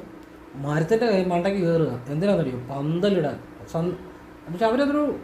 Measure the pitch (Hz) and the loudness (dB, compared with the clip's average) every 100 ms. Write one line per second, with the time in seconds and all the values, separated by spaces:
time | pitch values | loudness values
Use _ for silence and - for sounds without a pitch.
0 | - - - - - 139 139 156 160 226 | -10 -18 -20 -20 -16 -8 -2 0 2 2
1 | 240 190 180 175 190 202 170 165 147 120 | 4 2 2 2 2 2 2 4 2 -2
2 | 131 151 202 180 139 123 - 139 147 170 | -4 0 2 2 2 -4 -6 -4 -2 2
3 | 202 185 147 - - - - 165 170 - | 2 4 2 -2 -12 -18 -6 -4 -2 -4
4 | - - - - - 180 220 247 285 294 | -10 -18 -20 -18 -10 0 2 4 2 2
5 | 294 - | 0 0